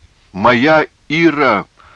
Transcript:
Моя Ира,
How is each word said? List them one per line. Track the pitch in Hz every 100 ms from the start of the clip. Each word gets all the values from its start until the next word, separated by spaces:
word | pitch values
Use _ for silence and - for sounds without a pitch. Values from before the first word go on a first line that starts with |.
| _ _ _
Моя | 92 113 123 143 156 - _ _
Ира, | 156 165 147 135 101 - _ _